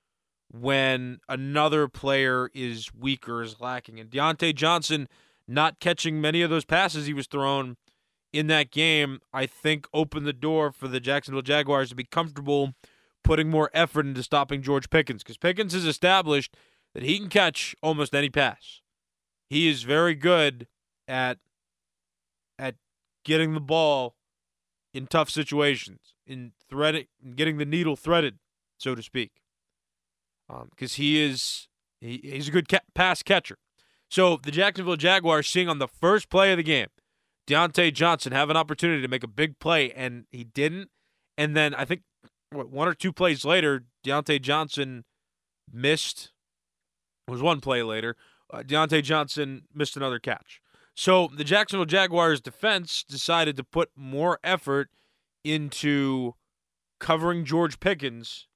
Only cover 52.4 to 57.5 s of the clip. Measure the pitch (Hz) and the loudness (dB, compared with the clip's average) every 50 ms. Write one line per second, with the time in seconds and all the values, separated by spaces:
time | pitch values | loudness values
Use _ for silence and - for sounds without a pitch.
52.4 | - 131 - - 202 220 202 185 170 - - - - - 139 131 - 170 170 165 | -2 -10 -8 -2 0 0 0 0 -2 -6 -8 -8 -8 -8 -10 -6 -2 0 2 2
53.4 | 160 151 139 135 123 - - 165 160 - _ 139 135 131 135 143 165 175 160 - | 2 0 -2 -4 -10 -4 -2 -2 -2 -2 _ -12 -12 -8 -4 -2 0 0 0 -2
54.4 | - 175 185 - - 139 139 143 135 - _ _ _ _ _ _ _ _ _ _ | -2 -2 -2 -2 0 -2 -2 -2 -2 -4 _ _ _ _ _ _ _ _ _ _
55.4 | - 151 156 151 147 135 - - 151 147 143 143 139 135 131 131 123 120 - _ | -6 -4 -4 -4 -4 -8 -8 -4 0 0 2 2 0 0 -2 -4 -4 -6 -8 _
56.4 | _ _ _ _ _ _ _ _ _ _ _ - - - 160 160 165 175 175 170 | _ _ _ _ _ _ _ _ _ _ _ -4 0 0 2 2 2 0 -2 -2
57.4 | 156 131 | -2 0